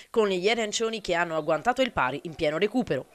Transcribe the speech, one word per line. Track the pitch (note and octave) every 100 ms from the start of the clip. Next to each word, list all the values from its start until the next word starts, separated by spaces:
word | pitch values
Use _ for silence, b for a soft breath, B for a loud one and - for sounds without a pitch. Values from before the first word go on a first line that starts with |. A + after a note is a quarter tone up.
| B
con | A3+ G#3
gli | F#3 F#3+
arancioni | A#3 G#3+ G3+ A3+ A3+
che | G3+
hanno | E3+ E3+ D#3+
agguantato | D3+ D#3 G#3+ B3+
il | C4
pari | - C3 C#3
in | F3 D#3+
pieno | D#3 D#3
recupero. | G#3 B3+ G3 D3 -